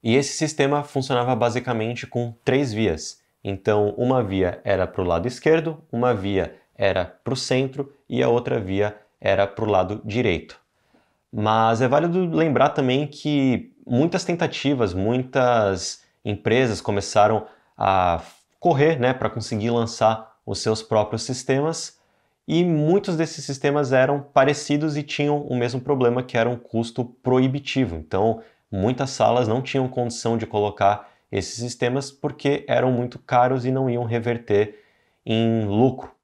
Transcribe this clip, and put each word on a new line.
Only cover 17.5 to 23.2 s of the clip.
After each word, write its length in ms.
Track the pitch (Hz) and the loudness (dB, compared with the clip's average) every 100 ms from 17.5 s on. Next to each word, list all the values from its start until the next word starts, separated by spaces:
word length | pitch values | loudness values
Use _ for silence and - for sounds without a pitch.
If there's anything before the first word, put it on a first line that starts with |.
| - _ | -20 _
a 460 | - 101 95 90 85 - - _ _ | -4 0 2 2 0 -6 -20 _ _
correr, 400 | 175 139 151 156 | 0 4 4 4
né, 140 | 123 | 0
pra 160 | 127 110 | 0 -4
conseguir 400 | 120 110 110 110 | -6 -6 -4 -2
lançar 680 | 120 113 - 110 113 - _ | -2 -2 2 0 0 -8 _
os 140 | - 104 | -12 -6
seus 240 | - 110 | -2 -4
próprios 400 | - 110 107 113 | 0 0 0 -4
sistemas, 760 | - 127 - 135 151 160 - _ _ _ _ _ - | -6 -8 -2 0 0 -4 -12 _ _ _ _ _ -2
e 160 | 160 | 0
muitos 540 | 175 156 151 196 196 | 2 2 2 2 2
desses 300 | 160 | -2